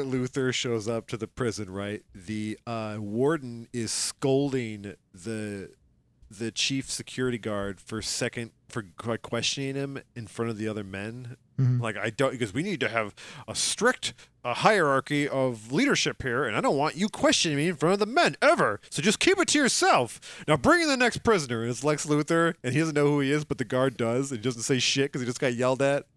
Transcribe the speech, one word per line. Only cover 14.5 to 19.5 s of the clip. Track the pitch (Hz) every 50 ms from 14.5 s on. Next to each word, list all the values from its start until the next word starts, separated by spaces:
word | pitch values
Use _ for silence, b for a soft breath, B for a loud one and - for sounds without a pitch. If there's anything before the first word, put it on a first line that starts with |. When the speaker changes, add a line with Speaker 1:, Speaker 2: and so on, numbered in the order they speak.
| 120
Speaker 1:
hierarchy | - 151 196 220 196 160 143 135 135 135 - 147 147 147
of | - 127 135 131 127 120 110 107 113
leadership | 131 185 269 285 190 - - 151 120 -
here, | - 131 117 127 147
and | 117 104
I | 139
don't | 220 254 165
want | 135 147 156 -
you | 151 202 214
questioning | - - 185 208 - - - 170 143
me | 139 151
in | 180 175
front | - 156 170 196
of | 202
the | 208
men, | 208 247 349 330 202 143 - -
ever. | 285 339 240 151 113 101 B B B
So | - -
just | 139 214 202 -
keep | - 339 392 392
it | 330
to | -